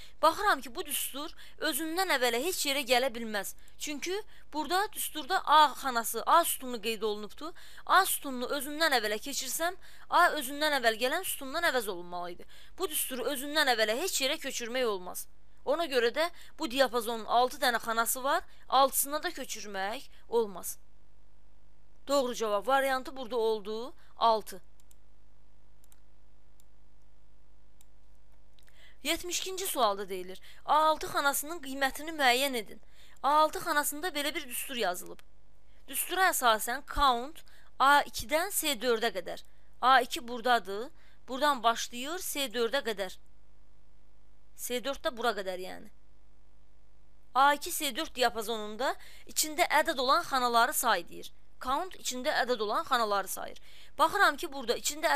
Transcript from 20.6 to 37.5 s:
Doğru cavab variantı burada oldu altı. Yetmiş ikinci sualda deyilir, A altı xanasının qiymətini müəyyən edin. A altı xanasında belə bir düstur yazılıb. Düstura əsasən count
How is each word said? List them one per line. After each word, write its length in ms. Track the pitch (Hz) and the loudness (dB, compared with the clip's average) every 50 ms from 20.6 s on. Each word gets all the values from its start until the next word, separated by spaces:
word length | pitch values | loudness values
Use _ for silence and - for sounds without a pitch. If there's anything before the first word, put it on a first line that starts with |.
| - - - - - - - - - - - - - - - - - - - - - - - - - - - - - - | -8 -8 -8 -8 -8 -10 -10 -10 -10 -10 -10 -10 -10 -10 -10 -10 -10 -10 -10 -10 -10 -10 -10 -10 -10 -10 -10 -8 -2 2
Doğru 280 | 277 285 262 247 233 | 2 2 2 2 0
cavab 320 | - 226 220 208 202 190 226 | -2 0 0 0 2 2 4
variantı 500 | 269 269 269 269 262 262 254 320 262 262 | 4 4 4 4 2 0 -2 -4 -8 -8
burada 200 | 262 208 240 240 | -6 -4 -2 0
oldu 580 | 220 220 220 220 202 208 214 220 240 269 - - - - - - | 2 2 2 0 -2 -4 -6 -6 -6 -8 -8 -10 -10 -10 -2 2
altı. 440 | - 233 220 214 - - 196 175 - - - - - - - - - - - - - - - - - - - - - - - - - - - - - - - - - - - - - - - - - - - - - - - - - - - - - - - - - - - - - - - - - - - - - - - - - - - - - - - - - - - - - - - - - | 4 4 4 4 2 -4 -10 -10 -10 -10 -10 -10 -10 -12 -12 -12 -12 -12 -10 -10 -10 -10 -10 -10 -10 -10 -10 -10 -10 -10 -10 -10 -10 -10 -10 -10 -10 -10 -10 -10 -10 -10 -10 -10 -10 -10 -10 -12 -12 -12 -10 -10 -10 -10 -12 -12 -12 -12 -12 -12 -12 -12 -12 -12 -12 -12 -12 -12 -12 -12 -12 -12 -12 -12 -12 -12 -12 -12 -12 -12 -12 -12 -12 -12 -12 -12 -12 -12 -12 -12 -12 -12 -12 -12 -10 -6 -4
Yetmiş 360 | 277 330 - - 349 339 - | -2 -2 -2 -2 -4 -4 -4
ikinci 280 | - 370 381 359 381 370 | -4 -4 -4 -4 -4 -2
sualda 420 | - 294 240 208 202 196 208 175 | 0 2 2 2 2 0 -4 -6
deyilir, 320 | 196 185 180 185 185 - - - - - - | -6 -8 -8 -8 -8 -10 -10 -10 -10 -6 0
A 100 | - 285 | 4 6
altı 320 | 302 311 311 311 285 - 359 | 6 6 6 4 4 0 -2
xanasının 520 | - 339 294 285 277 - - 294 339 349 | 0 2 2 2 2 2 0 -4 -6 -6
qiymətini 500 | 269 269 262 269 277 269 - - 294 320 | -6 -6 -2 0 0 0 0 -2 -6 -6
müəyyən 460 | 330 302 277 247 240 254 277 285 254 233 | -2 2 4 6 6 6 4 2 0 -2
edin. 240 | 208 - - - - - - - - - - - - | -4 -6 -8 -12 -12 -12 -12 -12 -12 -10 -8 -2 2
A 60 | - | 4
altı 300 | - - 311 311 - 381 | 6 6 6 6 4 0
xanasında 480 | - 359 302 294 285 - 294 294 302 370 | -2 0 2 2 2 0 0 -2 -4 -4
belə 280 | 294 294 285 302 302 | -2 -2 -2 -2 -2
bir 120 | 330 294 247 | -4 -6 -6
düstur 280 | 240 - - - 269 | -6 -6 -6 -4 -2
yazılıb. 440 | 233 214 180 180 180 - - - - - - - - - - - - - - - - - - | 0 0 0 0 -2 -6 -10 -10 -12 -12 -12 -12 -12 -12 -12 -12 -12 -12 -12 -12 -12 -10 -6
Düstura 420 | 269 - - - 339 370 381 359 | -4 -4 -2 0 2 4 4 4
əsasən 540 | 302 - - 233 220 214 - - 240 277 294 - - | 4 4 6 6 6 4 4 -2 -4 -4 -4 -4 2
count 480 | - 285 269 247 233 247 294 330 - - - | 4 6 6 6 4 0 -6 -8 -10 -10 -10